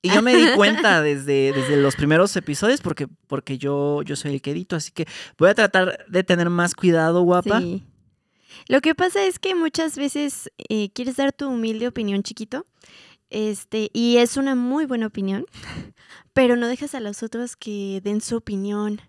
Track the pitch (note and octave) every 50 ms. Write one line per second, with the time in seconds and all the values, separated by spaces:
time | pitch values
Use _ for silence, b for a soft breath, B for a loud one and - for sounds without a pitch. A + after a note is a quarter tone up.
0 | - F3+ D4 - A3+ B3 B3+ - - D#4 B3+ D4 D4+ - A3 - A#3 G#3+ F#3+ E3
1 | D3+ D3+ D3 C#3 C3+ C#3+ C#3 C3+ C3+ C3+ C#3 C#3 C3 C3+ D3 C#3+ C#3 C#3 C3 -
2 | D3 D3 D#3 D#3+ F#3+ G#3 - F#3+ - - C#3+ - G3+ A3 C4+ C#4+ - - D#3 -
3 | D3 - - _ _ _ C#3+ C#3 - - C#3 B2+ C#3+ C#3+ C#3+ C#3+ C#3+ C#3+ D3 D3
4 | D3+ D3+ D3 C#3 - D3 C#3 C#3 - C#3 D3 E3+ F3+ _ F3+ D#3+ - - _ -
5 | D#3+ B B B B B B _ D#3+ F#3 G#3 - A3 G3+ - F#3+ F#3 - - -
6 | - - F3+ F#3 F#3 - F#3 F3 E3+ F3 F3 F3 F3 F3 - - - F3+ E3+ E3
7 | D#3+ E3 E3+ F3 F3+ F3 F3 F3+ F3+ G3 G#3 A3+ F3+ E3+ F3+ F#3+ - _ _ _
8 | _ _ _ _ _ _ B B B B B B B - B3+ C#4+ - D#4+ D#4+ -
9 | F4+ F#4 - G4+ G4 F#4+ F4+ - - F#4+ F#4 F4 E4 D#4 - - D#4+ D#4+ - C#4
10 | C#4+ C#4 - C#4+ D4 C#4+ - - - - _ _ - - G#3+ G#3+ G#3 G3 _ -
11 | B3 C4 B3+ - C#4 C#4 C#4 - C#4+ C#4 B3+ A#3 A3+ A3+ A3 A3 A#3 B3 A#3+ B3
12 | A3 G3+ G3 G3 G3+ - G#3+ - A3 _ - C#4 F#4+ _ _ b b b b b
13 | b b b b _ _ - G#3+ G#3+ G#3+ G#3 G3 - _ - A3 G#3+ - _ A3+
14 | A#3 A#3+ A#3+ A#3+ A#3+ A#3+ - C#4 C4+ C#4 C4+ B3 B3 B3 C4 D4+ D#4+ C4 B3+ A#3
15 | A3 G#3+ _ G#3 G3 F#3+ G3 G3+ E4+ - _ - - - - - - - _ _
16 | _ _ - - _ _ _ C4+ C4 A#3+ B3 A#3+ A#3+ A#3 B3+ - D4 D4 - C4
17 | A3 G#3 G3+ - A#3 A3 - A#3 B3 A#3+ - _ - G#3+ G#3 G3+ G3 G3 G3 G3
18 | F#3+ G3+ G#3 G#3+ - - A#3 A3+ _ - G#3 F#3+ G3 G3+ G#3 G#3 G#3 G#3 G#3 G#3+
19 | -